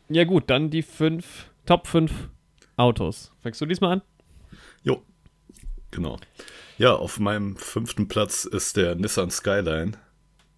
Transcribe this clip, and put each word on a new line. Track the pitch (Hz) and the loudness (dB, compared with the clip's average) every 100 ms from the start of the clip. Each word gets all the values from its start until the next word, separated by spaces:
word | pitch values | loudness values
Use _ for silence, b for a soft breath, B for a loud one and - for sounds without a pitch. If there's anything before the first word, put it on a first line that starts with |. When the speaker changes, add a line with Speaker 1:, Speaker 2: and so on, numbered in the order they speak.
| - | -2
Speaker 1:
Ja | 160 | 2
gut, | 175 185 - | 4 4 4
dann | 131 156 | 2 2
die | 160 | -2
fünf, | 151 - 160 165 - - - _ - | -4 0 0 0 -8 -18 -20 _ 2
Top | 175 - | 2 4
fünf | 165 160 - - - _ _ _ - | 2 2 -2 -10 -16 _ _ _ 2
Autos. | 123 113 85 - - _ | 2 4 -2 -6 -14 _
Fängst | 120 - | -12 -6
du | 156 | -4
diesmal | 175 180 | 0 2
an? | 185 - _ _ b b b b b | 0 -4 _ _ b b b b b
Speaker 2:
Jo, | - - _ _ _ _ _ - - - - | -2 -2 _ _ _ _ _ -16 -12 -12 -12
genau. | - 76 - - B B B B B | -8 -6 -8 -16 B B B B B
Ja, | 120 | 4
auf | - - - | 4 0 -2
meinem | 101 107 101 98 | 0 0 -4 -8
fünften | - - 117 - 98 | -8 -6 -6 -2 -2
Platz | 107 104 - - | 0 -2 -2 -4
ist | 98 - 110 | -4 -2 0
der | 87 85 | 2 0
Nissan | 104 - 87 | -2 -2 -2
Skyline | - 104 98 85 78 90 113 _ _ _ _ _ | -2 0 0 0 -2 -2 -6 _ _ _ _ _